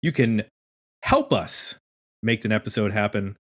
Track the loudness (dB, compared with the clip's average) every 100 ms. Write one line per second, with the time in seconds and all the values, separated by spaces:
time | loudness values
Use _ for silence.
0 | -4 2 2 2 -2 _ _ _ _ _
1 | 2 2 4 0 0 -2 -4 -6 _ _
2 | _ _ -2 -2 0 -2 -2 -2 -2 0
3 | 0 -2 -6 -10